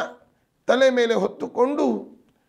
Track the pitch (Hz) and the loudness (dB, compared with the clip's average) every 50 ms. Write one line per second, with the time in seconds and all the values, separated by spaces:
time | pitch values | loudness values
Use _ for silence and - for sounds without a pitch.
0 | - - - - _ _ _ _ _ _ _ _ _ - 233 254 269 262 254 247 | -2 -4 -10 -20 _ _ _ _ _ _ _ _ _ 0 2 4 4 2 4 2
1 | 240 233 226 202 190 - - - - 247 - 208 247 269 294 311 294 254 220 - | 0 0 0 0 -2 -2 -4 -8 -12 -8 -2 -2 0 0 0 -2 0 -2 -2 -4
2 | - - - _ _ _ _ _ _ | -8 -14 -20 _ _ _ _ _ _